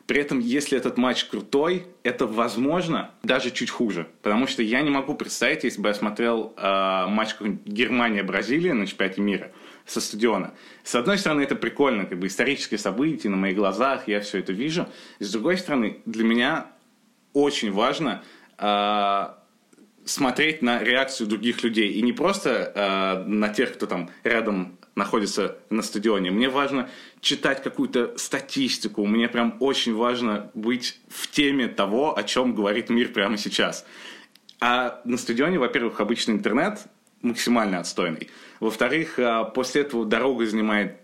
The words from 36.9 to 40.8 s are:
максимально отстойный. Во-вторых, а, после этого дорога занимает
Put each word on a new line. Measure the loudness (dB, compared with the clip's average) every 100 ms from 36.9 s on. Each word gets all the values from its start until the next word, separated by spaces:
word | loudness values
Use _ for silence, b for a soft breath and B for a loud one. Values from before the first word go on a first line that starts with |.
| _ _ _
максимально | -4 0 2 2 2 0
отстойный. | -2 -2 -2 -4 -10 B B B
Во-вторых, | -4 0 0 0 -2 0
а, | 0 0 -2
после | -2 0 0
этого | 0 -2 0
дорога | 2 2 2 0
занимает | 0 2 2